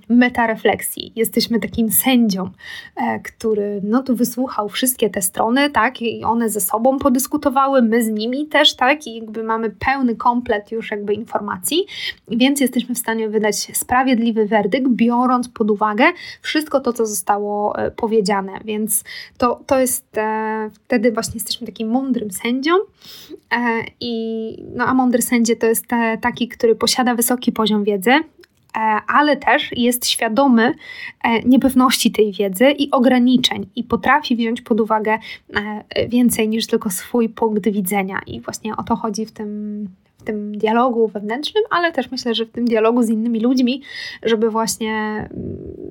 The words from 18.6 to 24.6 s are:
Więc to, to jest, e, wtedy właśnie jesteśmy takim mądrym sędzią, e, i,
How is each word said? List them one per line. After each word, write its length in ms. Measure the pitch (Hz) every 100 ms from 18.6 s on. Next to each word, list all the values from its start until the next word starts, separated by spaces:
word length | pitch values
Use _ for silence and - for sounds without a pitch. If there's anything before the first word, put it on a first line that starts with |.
| 214
Więc 380 | 214 214 - - - - _
to, 240 | 240 233 -
to 140 | 262
jest, 380 | 254 - - 214
e, 520 | 214 220 220 220 214
wtedy 380 | - _ 247 233
właśnie 220 | 220 214 226
jesteśmy 320 | - - 220
takim 220 | - 220
mądrym 420 | 247 269 233 208
sędzią, 420 | - 233 254 302 370 440 _ - - - 311 _
e, 320 | 240 240 226 - -
i, 640 | 240 226 226 226 220 -